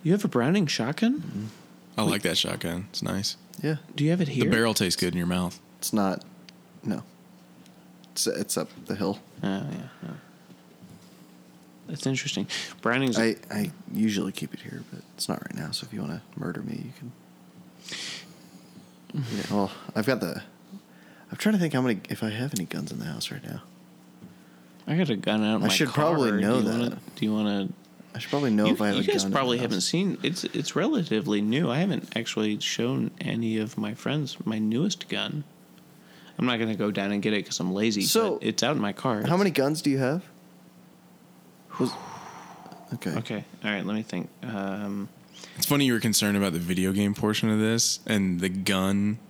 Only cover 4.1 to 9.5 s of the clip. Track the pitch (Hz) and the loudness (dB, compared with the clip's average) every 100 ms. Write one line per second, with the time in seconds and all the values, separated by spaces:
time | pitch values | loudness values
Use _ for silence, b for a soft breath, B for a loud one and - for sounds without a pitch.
4.1 | 175 156 131 123 113 117 107 95 - 90 | 4 2 2 4 6 4 4 2 2 0
5.1 | 90 87 90 90 - - - - 110 98 | 2 0 2 0 -4 -20 -10 -2 2 2
6.1 | - - - - - - - - 95 - | 0 -8 -20 -20 -20 -20 -10 -6 -6 -8
7.1 | - - - - - - - - - - | -20 -20 -20 -20 -20 -20 -20 -20 -20 -12
8.1 | - - - 107 - 80 - - 101 98 | -4 -2 -2 -2 -2 -4 -8 -8 -2 -2
9.1 | 101 - - 101 | -2 -8 -6 -4